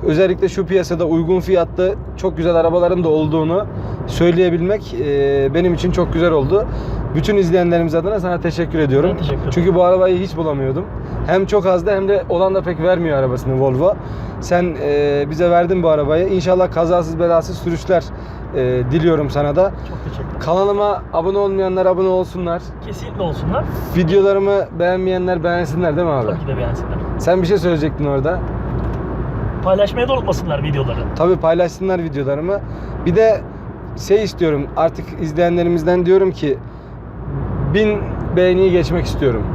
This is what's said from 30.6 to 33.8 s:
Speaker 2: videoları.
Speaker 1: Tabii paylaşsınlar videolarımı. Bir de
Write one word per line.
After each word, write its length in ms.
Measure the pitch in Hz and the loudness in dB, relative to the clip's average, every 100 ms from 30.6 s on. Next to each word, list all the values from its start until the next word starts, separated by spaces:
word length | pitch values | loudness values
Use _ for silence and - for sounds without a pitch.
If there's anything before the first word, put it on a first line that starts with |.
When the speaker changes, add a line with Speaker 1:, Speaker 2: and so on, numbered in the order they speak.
Speaker 2:
videoları. 360 | 151 143 127 113 - - | -2 -2 -2 -2 -4 0
Speaker 1:
Tabii 200 | 170 175 | 2 2
paylaşsınlar 640 | 160 170 175 - 190 185 | 2 2 0 -2 -2 -2
videolarımı. 560 | 165 143 135 139 170 202 - - - - - | -2 -4 -2 -2 -2 -4 -6 -10 -10 -4 0
Bir 100 | 180 | 4
de 260 | 220 208 - - - - | 6 4 -2 -14 -14 -14